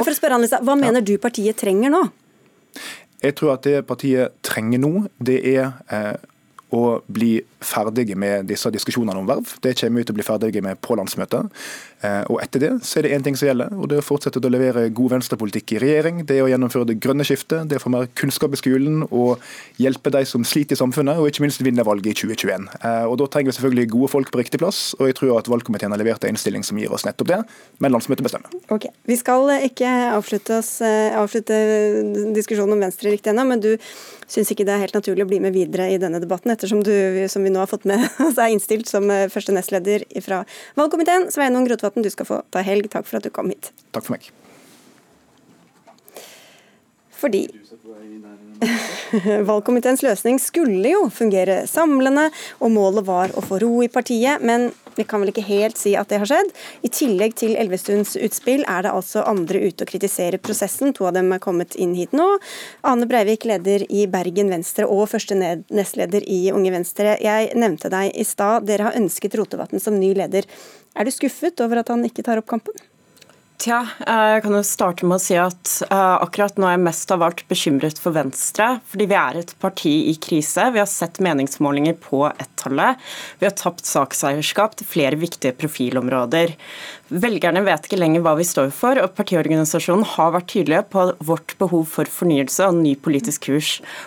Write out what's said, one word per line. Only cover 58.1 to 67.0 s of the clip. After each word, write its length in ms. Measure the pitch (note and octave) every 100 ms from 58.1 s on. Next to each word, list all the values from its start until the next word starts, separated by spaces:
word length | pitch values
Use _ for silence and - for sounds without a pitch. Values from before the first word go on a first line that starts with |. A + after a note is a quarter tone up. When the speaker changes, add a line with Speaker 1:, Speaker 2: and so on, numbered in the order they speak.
Speaker 1:
utspill 480 | - G#3+ - - C4+ C#4
er 160 | F3+ F#3+
det 60 |
altså 300 | F#3+ F3+ G#3+ -
andre 380 | G3+ E3 F#3+ G3+
ute 160 | -
og 80 | -
kritiserer 480 | F3+ G3 - F3 F#3
prosessen. 540 | - G#3+ G3 - C#4
To 140 | C4 F#3
av 60 | F3+
dem 160 | F#3
er 80 | F#3
kommet 320 | G#3 F3 F3
inn 220 | - F3+ F3+
hit 160 | F3
nå. 140 | C#4 F#4 G4+ - - - - -
Ane 220 | A#3+ A#3+
Breivik, 360 | B3 G3+ A3 A3+
leder 360 | G3 F#3 G3+ -
i 160 | G3+ G3+
Bergen 460 | F#3 F3 F3+ G3+
Venstre 320 | F3 F3 - G#3+
og 220 | G3+ G#3+
første 240 | A3 -
ned-, 320 | G3 F3 E3+ -
nestleder 480 | G#3 G3 - F3+ G3+ -
i 140 | F#3 F#3+
Unge 160 | G3+ F#3 F3+
Venstre. 400 | F3 -